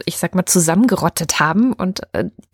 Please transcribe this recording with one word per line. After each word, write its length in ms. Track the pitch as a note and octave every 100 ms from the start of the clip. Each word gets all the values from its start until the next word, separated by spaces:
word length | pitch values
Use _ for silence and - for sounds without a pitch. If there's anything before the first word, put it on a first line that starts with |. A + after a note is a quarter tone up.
| -
ich 120 | -
sag 180 | F3 F3+
mal, 100 | F3+
zusammengerottet 960 | F3+ D#3+ E3+ B3 F#3+ E3 - D#3+ -
haben. 340 | D3+ F3 B3+
Und, 280 | - F#3 F#3+ -
äh, 120 | - F#3 - -